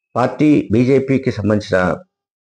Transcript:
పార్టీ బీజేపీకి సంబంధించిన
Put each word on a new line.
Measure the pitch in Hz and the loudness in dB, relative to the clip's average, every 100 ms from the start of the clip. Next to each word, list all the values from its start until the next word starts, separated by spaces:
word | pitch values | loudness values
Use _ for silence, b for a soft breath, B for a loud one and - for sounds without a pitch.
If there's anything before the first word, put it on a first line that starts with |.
| _ 117 | _ -4
పార్టీ | 127 - 151 147 - | -4 0 2 2 2
బీజేపీకి | 110 123 135 135 135 127 | 0 2 2 0 -2 -2
సంబంధించిన | 107 101 107 - 92 92 - - _ _ _ | -4 -2 -2 0 0 0 -2 -8 _ _ _